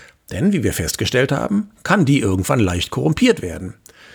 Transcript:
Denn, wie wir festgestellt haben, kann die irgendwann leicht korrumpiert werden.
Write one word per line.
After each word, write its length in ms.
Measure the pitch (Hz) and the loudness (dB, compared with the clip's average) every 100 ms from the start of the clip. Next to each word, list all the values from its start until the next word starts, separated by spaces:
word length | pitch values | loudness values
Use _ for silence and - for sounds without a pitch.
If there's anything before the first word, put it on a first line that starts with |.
| - _ - | -20 _ -10
Denn, 220 | 92 190 | -2 0
wie 100 | 185 | 2
wir 80 | 98 | 0
festgestellt 640 | 92 - - - 123 135 | -2 -4 -4 -2 0 0
haben, 380 | 139 - 208 - _ | 0 0 -2 -4 _
kann 220 | - 202 135 | 0 2 4
die 160 | 139 | 2
irgendwann 400 | 104 92 90 123 | 2 0 0 2
leicht 280 | 95 87 - | 2 0 -4
korrumpiert 520 | 127 147 151 254 - | -2 0 2 2 2
werden. 320 | 90 80 92 - - - - | -2 -8 -10 -14 -20 -20 -20